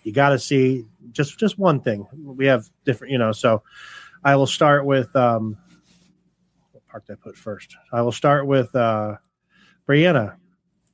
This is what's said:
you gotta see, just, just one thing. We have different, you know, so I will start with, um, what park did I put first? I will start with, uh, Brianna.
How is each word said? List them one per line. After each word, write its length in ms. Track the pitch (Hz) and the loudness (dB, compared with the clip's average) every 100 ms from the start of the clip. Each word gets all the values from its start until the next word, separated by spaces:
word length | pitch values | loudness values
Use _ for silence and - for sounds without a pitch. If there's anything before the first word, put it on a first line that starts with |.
you 100 | 110 | -6
gotta 260 | 110 143 135 | 0 2 2
see, 460 | - 139 131 131 113 _ - | 0 0 0 -2 -8 _ -16
just, 260 | 120 147 - | -6 -6 -2
just 200 | 214 196 | -4 0
one 220 | 185 143 | 0 0
thing. 260 | 120 104 95 | -2 -6 -8
We 340 | 147 147 131 135 | -18 -20 -2 0
have 220 | 127 110 _ | 0 -2 _
different, 280 | - 123 127 | -6 -6 -4
you 60 | 135 | -2
know, 120 | 113 | -2
so 300 | 107 123 107 - - - - - _ | 0 0 0 -4 -20 -20 -20 -20 _
I 100 | 139 139 | 0 2
will 100 | 131 | 2
start 360 | - 151 143 | 2 2 2
with, 300 | 139 135 117 135 | 2 -2 0 0
um, 400 | 123 113 110 104 _ _ _ _ _ _ _ _ _ _ _ | 0 0 -4 -10 _ _ _ _ _ _ _ _ _ _ _
what 140 | _ _ | _ _
park 180 | 110 - | -20 -18
did 60 | |
I 40 | 104 | -20
put 140 | 110 - | -20 -16
first? 400 | 113 104 - - _ | -14 -14 -16 -20 _
I 100 | 120 | -2
will 100 | 120 | -2
start 340 | 113 151 143 139 | 0 0 0 2
with, 280 | 135 120 | 0 0
uh, 420 | 131 117 110 107 104 _ _ _ _ _ _ - | 0 0 0 -4 -10 _ _ _ _ _ _ 0
Brianna. 460 | 143 175 151 104 - _ _ _ _ _ | 2 4 2 -2 -8 _ _ _ _ _